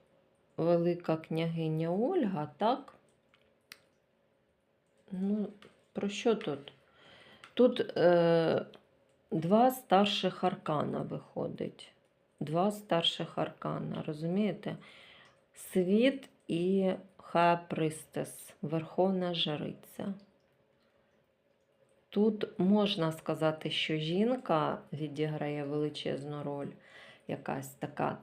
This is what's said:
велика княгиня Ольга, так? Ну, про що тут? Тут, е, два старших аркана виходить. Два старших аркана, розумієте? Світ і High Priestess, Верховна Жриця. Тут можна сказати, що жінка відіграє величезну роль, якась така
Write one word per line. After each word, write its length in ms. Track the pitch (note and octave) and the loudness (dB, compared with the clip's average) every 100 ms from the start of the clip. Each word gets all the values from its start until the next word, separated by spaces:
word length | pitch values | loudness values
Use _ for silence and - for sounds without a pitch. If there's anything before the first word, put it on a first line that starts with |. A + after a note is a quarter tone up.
| _ _ _ _ _ - | _ _ _ _ _ -2
велика 600 | E3 E3+ F3 E3+ - D#3+ | 2 4 4 0 0 -2
княгиня 760 | - D#3+ E3 E3 D#3+ D#3 E3 | -2 -2 -2 0 -2 0 0
Ольга, 600 | F#3 C4 F#4+ G#3+ D3+ D3 - | 0 0 2 0 -2 -6 -2
так? 360 | G#3+ C#4 - - _ _ _ _ _ _ - - _ _ _ _ _ _ _ _ _ _ _ _ - | 0 0 -6 -20 _ _ _ _ _ _ -20 -20 _ _ _ _ _ _ _ _ _ _ _ _ -12
Ну, 360 | F#3 G3 G#3+ G3 - - _ _ | -4 -2 -2 -4 -10 -20 _ _
про 160 | - G3+ | -6 -6
що 260 | - A#3+ G#3+ | -2 0 0
тут? 380 | - C#3 - - _ _ - - - - - | -2 -6 -10 -20 _ _ -20 -20 -20 -20 -4
Тут, 440 | - B3 - - - | 4 6 4 -2 4
е, 680 | F3 F3 E3+ E3 D#3+ - - - _ _ _ _ - | 6 6 6 6 4 2 -2 -12 _ _ _ _ -6
два 400 | G3+ E3 G#3+ B3+ | -2 4 6 6
старших 720 | C4 - F#3 G3+ - F#3 - | 2 4 4 4 2 -2 -2
аркана 560 | F3+ - - D3+ C#3 D3 | -2 -2 -2 -2 -2 -4
виходить. 920 | - D3 - - - - - - - _ _ _ _ - | -6 -8 -10 -8 -8 -6 -10 -10 -20 _ _ _ _ -10
Два 320 | D3 E3 G3+ | -4 0 0
старших 680 | G3+ - E3+ - - E3 - | -2 -2 0 0 -2 -6 -4
аркана, 680 | D#3+ - D#3 D#3 D#3 D#3+ D#3+ | -6 -6 -6 -6 -6 -6 -6
розумієте? 720 | D3+ E3 F#3+ G#3 - - D#3+ - - - - - _ _ | -6 -2 0 0 -2 -8 -10 -12 -20 -20 -20 -20 _ _
Світ 760 | - - F#3+ F3+ G#3+ C4 C4+ - _ - | -20 -4 0 4 4 4 2 -6 _ -4
і 440 | E3 F3+ G3 F#3+ - - - - | -2 0 2 2 -2 -8 -20 -2
High 260 | E3+ F3 E3+ - | 4 4 4 0
Priestess, 840 | - D#3+ D#3 - D3+ D3+ - - - | -2 -2 -4 -8 -8 -8 -10 -20 -10
Верховна 720 | D3 D#3+ D#3 - F#3+ F#3 F3+ | -6 -4 -4 0 2 2 -2
Жриця. 800 | E3+ - D3 D#3 - - - G3+ G3 - _ _ _ _ _ _ _ _ _ _ _ _ _ _ _ _ _ _ | -2 -4 -4 -6 -10 -14 -10 -8 -10 -14 _ _ _ _ _ _ _ _ _ _ _ _ _ _ _ _ _ _
Тут 500 | G3+ A3 G#3+ - - | 2 2 2 -4 0
можна 520 | F3+ G#3 G3+ F#3 D#3+ | 4 4 4 2 -2
сказати, 600 | D#3+ - D#3 D#3 D#3 D#3 | -2 -4 0 0 0 -4
що 260 | D#3 - D#3 | -2 -2 -2
жінка 840 | D#3 F3+ A#3 B3+ - D#3 C#3+ - - | 0 2 2 0 0 2 2 -2 -8
відіграє 680 | D3 D3+ C#3 D3+ D3+ D3 D3 | -8 -6 -4 -4 -2 -4 -4
величезну 800 | D3 D3 D3+ D3 - C#3 D3 D3 | -4 -2 -2 -4 -6 -6 -6 -8
роль, 280 | C#3+ C#3+ C#3+ - - - - - - | -6 -6 -8 -12 -20 -20 -20 -16 -10
якась 420 | D3 - C#3+ C3+ | -8 -6 -8 -8
така 480 | - C#3+ - D3 - | -10 -8 -4 -4 0